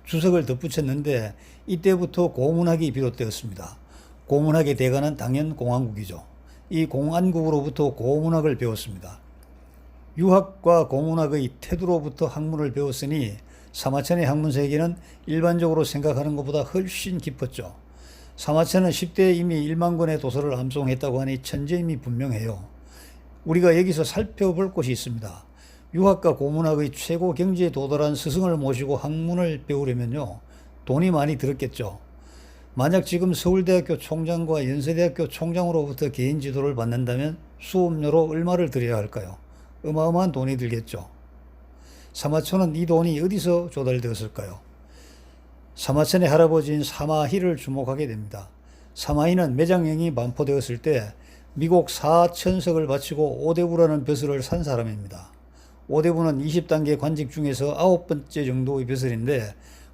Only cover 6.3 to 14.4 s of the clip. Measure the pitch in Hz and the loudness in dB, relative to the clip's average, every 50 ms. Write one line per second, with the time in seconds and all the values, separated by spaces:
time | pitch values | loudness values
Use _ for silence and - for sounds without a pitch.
6.3 | - - - - - - - - - 160 160 - - 135 147 151 165 170 185 185 | -20 -20 -20 -20 -20 -20 -12 -4 -2 -2 -2 0 -2 -2 -2 0 0 2 2 2
7.3 | 170 165 160 160 151 147 139 151 - - 147 139 131 - 113 127 143 151 156 165 | 2 2 2 2 2 0 0 -2 -2 0 0 0 0 -2 0 0 2 2 2 2
8.3 | 165 160 151 156 131 - 123 117 110 101 - 117 98 92 92 95 98 - - - | 2 2 2 2 0 0 -2 -4 -4 -4 -8 -10 -12 -14 -14 -16 -18 -20 -20 -20
9.3 | - - - - - - - - - - - - - - - - - 156 175 190 | -20 -20 -20 -20 -20 -20 -20 -20 -20 -20 -20 -20 -20 -20 -20 -12 -4 0 4 6
10.3 | 185 196 190 190 - - - 175 170 170 156 - 131 139 151 160 160 165 156 143 | 6 6 4 2 -4 0 4 4 6 6 4 2 0 -2 0 0 0 0 0 0
11.3 | 147 147 131 123 - - - - 180 165 185 180 175 160 147 151 127 - 165 135 | 0 0 -2 -4 -6 -10 -10 -6 -6 -2 0 0 0 0 0 -4 -4 -4 -4 -2
12.3 | - 151 151 156 160 151 151 139 117 139 143 139 127 - 160 143 156 156 127 104 | -2 -4 -4 -4 -2 -2 -2 -2 -2 -2 -4 -4 -4 -4 -4 -2 -2 -2 -2 -2
13.3 | 101 107 - - - - - - - - - 139 135 143 - - 175 175 165 131 | -6 -10 -16 -20 -20 -20 -20 -16 -10 -6 -4 -2 -2 -2 0 0 0 2 2 2
14.3 | 143 156 | 2 2